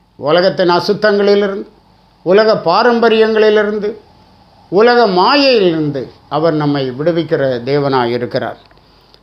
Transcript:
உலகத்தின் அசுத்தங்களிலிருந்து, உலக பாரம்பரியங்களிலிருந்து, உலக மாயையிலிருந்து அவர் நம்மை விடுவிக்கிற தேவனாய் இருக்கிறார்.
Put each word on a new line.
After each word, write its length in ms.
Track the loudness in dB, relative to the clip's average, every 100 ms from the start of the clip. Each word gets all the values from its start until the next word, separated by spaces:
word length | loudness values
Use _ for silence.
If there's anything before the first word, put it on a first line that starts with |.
| _ _
உலகத்தின் 540 | 0 2 0 0 0
அசுத்தங்களிலிருந்து, 960 | 0 -2 -2 0 0 2 0 0 -6 -12 _ _ _ _ _
உலக 320 | 0 2 2
பாரம்பரியங்களிலிருந்து, 1400 | 0 0 2 2 2 2 2 0 2 2 2 0 -4 -6 -10 _ _ _ _ _ _ _
உலக 380 | 2 4 4 2
மாயையிலிருந்து 1040 | 2 2 2 2 2 2 0 -4 -6 -10 -16 _
அவர் 240 | -2 0
நம்மை 380 | 0 -2 -2 -4
விடுவிக்கிற 680 | -4 -2 -2 -2 -2 -2 -4
தேவனாய் 520 | -2 -2 0 0 0
இருக்கிறார். 580 | -2 -4 -6 -8 -12 _ _ _ _ _ _